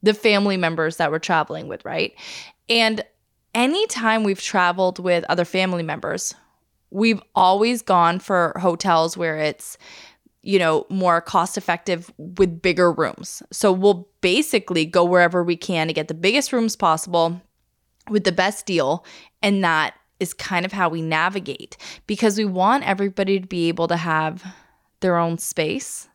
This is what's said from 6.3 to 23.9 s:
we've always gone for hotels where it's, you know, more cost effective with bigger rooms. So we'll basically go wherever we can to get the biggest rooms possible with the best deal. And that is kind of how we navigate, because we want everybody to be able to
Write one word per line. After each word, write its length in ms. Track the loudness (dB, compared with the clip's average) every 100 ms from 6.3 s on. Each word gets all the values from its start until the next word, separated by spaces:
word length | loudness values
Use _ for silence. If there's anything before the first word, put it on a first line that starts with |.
| -12 _ _ _ _ _
we've 320 | 0 2 2 _ 2
always 440 | 4 4 2 0
gone 380 | 2 4 4 2
for 380 | 0 0 0 0
hotels 560 | 0 0 2 2 2 -2
where 220 | -4 -2
it's, 400 | -2 -4 -12 -20 -20 -20 -20 _ _ _
you 140 | 0 2
know, 260 | 4 0 -2
more 300 | -2 2 2
cost 360 | 2 0 0 -4
effective 560 | -4 -4 -2 -6 -6 _
with 420 | -18 0 0 2
bigger 300 | -2 4 2
rooms. 540 | 2 -2 -4 -14 -16 -16
So 180 | 0 2
we'll 380 | 4 4 2 -2 _
basically 640 | 0 2 2 -2 0 -2
go 200 | 2 2
wherever 400 | 4 6 4 2
we 120 | 0 -2
can 300 | -2 -2 0
to 60 |
get 160 | -2 -4
the 60 |
biggest 380 | -2 0 0 0
rooms 220 | 0 -2
possible 680 | 0 2 2 0 0 0 -2 _ _ _ _ _ _ -2
with 140 | 0
the 80 | 0
best 340 | 0 0 -2 -4
deal. 380 | 0 0 -2 -6 -20 -20 _
And 220 | 0 2
that 320 | 2 2 0 -4 _ _
is 160 | -8
kind 300 | -8 -4 -4 -4
of 60 |
how 160 | -2 -2
we 120 | -2
navigate, 760 | -2 0 0 -2 -8 -12 -14 -18 -18 -20 -8
because 280 | 0 0 2
we 80 |
want 380 | -2 2 2 2
everybody 540 | 0 -2 -2 -2 0 0
to 80 | -2
be 220 | -2 -2
able 180 | 0
to 100 | -2